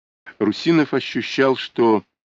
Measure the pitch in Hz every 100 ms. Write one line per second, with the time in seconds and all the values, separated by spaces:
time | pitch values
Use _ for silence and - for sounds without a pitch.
0 | _ _ - - 104 - 160 165 143 131
1 | - 127 - - 135 127 - - 117 107
2 | - _ _